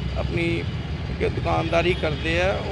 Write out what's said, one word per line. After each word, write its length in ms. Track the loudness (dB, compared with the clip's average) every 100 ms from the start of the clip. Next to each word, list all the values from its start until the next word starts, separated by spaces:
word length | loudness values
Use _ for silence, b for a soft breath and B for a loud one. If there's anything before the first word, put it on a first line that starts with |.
| -2 -2
ਆਪਣੀ 460 | -2 0 0 0 -2 -4 -4 -4 -4 -2
ਦੁਕਾਨਦਾਰੀ 720 | -2 0 0 2 2 2 4
ਕਰਦੇ 480 | 2 0 0 0 2
ਆ, 200 | 2 0 -2